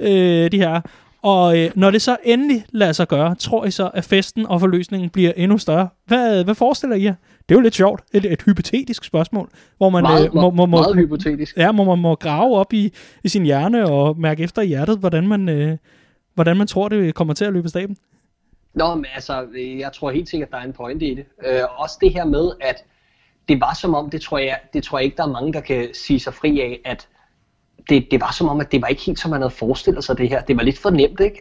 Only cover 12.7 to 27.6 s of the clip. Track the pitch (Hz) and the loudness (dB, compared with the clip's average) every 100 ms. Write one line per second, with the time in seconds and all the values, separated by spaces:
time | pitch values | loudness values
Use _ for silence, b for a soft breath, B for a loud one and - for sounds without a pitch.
12.7 | 220 202 B B B 190 208 160 139 175 | 0 -2 B B B -4 0 2 2 2
13.7 | 240 190 139 147 160 160 156 170 - 202 | 0 2 2 0 0 -2 -2 -4 -2 -2
14.7 | 135 160 220 185 160 190 208 185 147 151 | -2 0 0 0 0 0 0 0 -2 -2
15.7 | 160 b b b b _ - 165 185 208 | -4 b b b b _ -2 0 2 0
16.7 | 190 202 214 175 - 160 147 208 185 170 | -2 -2 0 -2 -2 -2 -2 -2 -2 -4
17.7 | 175 196 196 _ _ _ _ _ _ _ | -6 -8 -12 _ _ _ _ _ _ _
18.7 | 151 165 165 135 135 131 131 123 127 127 | -2 -2 -2 -8 -12 -8 -8 -8 -10 -10
19.7 | 131 135 - 143 135 175 165 143 127 127 | -10 -12 -8 -6 -6 -6 -8 -8 -10 -12
20.7 | 131 120 156 156 131 139 _ 131 127 127 | -12 -10 -6 -6 -8 -12 _ -2 -2 -2
21.7 | 131 156 - 190 180 165 143 175 - 135 | -6 -10 2 2 2 -2 0 -2 -4 -6
22.7 | - _ _ _ _ _ _ - 139 123 | -8 _ _ _ _ _ _ -2 0 0
23.7 | 160 185 151 147 156 - 147 135 131 - | -2 -2 -2 -4 -10 -6 -4 -4 -6 -6
24.7 | 151 - 139 135 - 156 120 147 156 - | -8 -6 -4 -4 -2 -6 -4 -6 -6 -4
25.7 | 127 117 - - 135 131 - 156 147 123 | -4 -4 -8 -2 -2 -2 -4 -2 0 -2
26.7 | 123 127 120 - _ _ _ _ _ | -6 -10 -12 -14 _ _ _ _ _